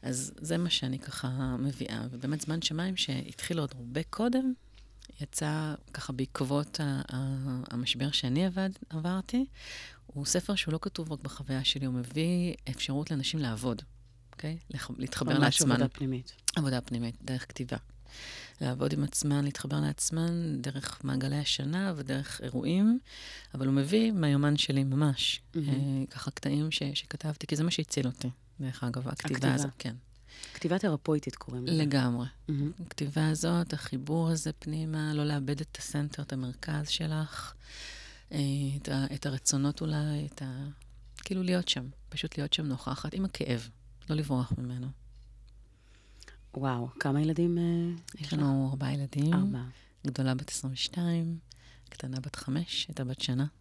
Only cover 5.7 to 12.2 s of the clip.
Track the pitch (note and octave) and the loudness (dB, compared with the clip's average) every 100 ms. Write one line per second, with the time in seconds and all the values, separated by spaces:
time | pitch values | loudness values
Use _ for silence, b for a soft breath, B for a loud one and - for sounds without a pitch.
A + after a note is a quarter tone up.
5.7 | D3 - - - C3 C3 - C3 C#3+ D3 | -4 -8 -10 -6 -2 -2 0 2 2 0
6.7 | - D3 C3+ - B2+ C3+ C3+ C3+ B2+ - | -2 0 0 -2 -2 -2 -2 -2 -2 -2
7.7 | A#2+ B2+ A#2+ C#3 D3 B2+ C3+ F#3+ F3+ F#3+ | -2 0 0 2 2 2 4 2 2 -2
8.7 | F#3+ - D#3+ E3 F#3 F#3+ B3 C4+ B B | -2 -8 -4 0 0 0 0 0 B B
9.7 | B B B - C#3+ C#3+ F3+ - G3 - | B B B -12 -6 0 0 2 -2 0
10.7 | D#3 G3+ - D#3+ D3 C#3+ - C3+ C3 B2+ | 0 -2 -6 -6 -4 -6 -8 -2 0 2
11.7 | C#3 C3+ B2+ A#2+ D3 | 2 0 0 -2 0